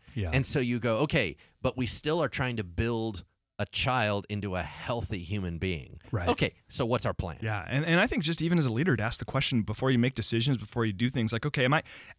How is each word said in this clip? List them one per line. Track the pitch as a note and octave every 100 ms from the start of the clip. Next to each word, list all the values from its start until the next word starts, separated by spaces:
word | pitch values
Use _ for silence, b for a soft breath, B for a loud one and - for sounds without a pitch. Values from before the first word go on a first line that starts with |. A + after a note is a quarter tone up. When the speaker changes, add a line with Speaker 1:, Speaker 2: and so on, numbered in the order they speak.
| - -
Speaker 1:
Yeah. | F2+
Speaker 2:
And | C3
so | C3 D3
you | B2 A#2+
go, | A#2 A2
"Okay, | D3 D3+ F#2+ C2+ b b
but | B2+ B2+
we | B2
still | - D3 E3+
are | C#3+
trying | - B2+ A2+
to |
build | F2+ F2 A2+ A#2 A2+ G2 - _ _ -
a | G#2
child | - C3+ B2+ G#2+ G2+ -
into | G#2 G2
a | F2+
healthy | D#2+ - - A#2 - G2+
human | E2 G#2 F2+ E2
being." | F#2+ D#2+ B1+ - -
Speaker 1:
Right. | A2 F2
Speaker 2:
Okay, | - A#2 - _
so | - A#2
what's | A#2+
our | G#2+
plan? | F#2 F2+ D2+
Speaker 1:
Yeah, | A2 G#2 E2
and, | C3+
and | D#3+ E3+
I | A3+
think | C4
just | D#3 E3
even | E3 F3
as | C3+
a |
leader | A2 F3 A2+
to |
ask | A2 -
the | -
question | C3 - B2
before | G#2 G#2+ C3
you | B2
make | B2
decisions, | C3 G#2+ A#2 A#2+ A#2+
before | G#2+ A#2+ A2+
you |
do | F#2+ A#2+
things, | C3 A2
like, | A2+
"Okay, | D3 C#3+
am | B2+
I, | D#3 B B B